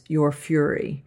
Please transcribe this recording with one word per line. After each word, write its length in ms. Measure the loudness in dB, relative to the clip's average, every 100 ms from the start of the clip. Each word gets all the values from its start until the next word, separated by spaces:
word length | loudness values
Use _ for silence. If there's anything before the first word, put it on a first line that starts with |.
| -2
your 260 | 2 2
fury. 720 | 0 -2 0 2 0 -4 -8